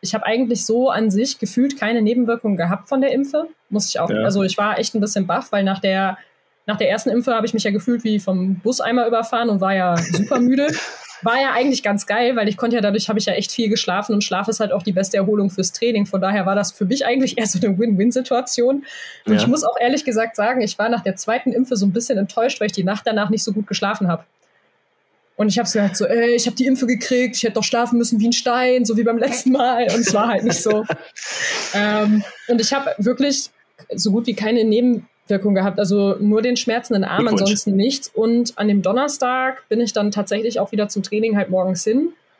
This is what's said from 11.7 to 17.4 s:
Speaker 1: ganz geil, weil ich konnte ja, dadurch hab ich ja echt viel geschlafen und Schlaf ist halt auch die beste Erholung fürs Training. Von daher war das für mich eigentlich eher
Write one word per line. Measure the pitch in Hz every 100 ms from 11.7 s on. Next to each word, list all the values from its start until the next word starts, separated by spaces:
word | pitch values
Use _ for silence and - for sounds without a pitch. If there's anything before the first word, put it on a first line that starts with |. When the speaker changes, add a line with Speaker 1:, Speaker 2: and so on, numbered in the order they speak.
| 254
Speaker 1:
ganz | 208 202 -
geil, | 214 240
weil | 240 208
ich | 202
konnte | 240 240
ja, |
dadurch | 208 208 -
hab | 214
ich | 214
ja |
echt | 180 196
viel | - 226
geschlafen | 233 - 185 208
und | 208
Schlaf | 208 185 202
ist | 214
halt | 208
auch | 175
die | 190
beste | 185 196 202
Erholung | 196 208 196
fürs | - 185
Training. | - 233 226 202
Von | 196
daher | 185 202 185
war |
das | 196 180
für | - 190
mich | 269
eigentlich | - 262 262
eher | -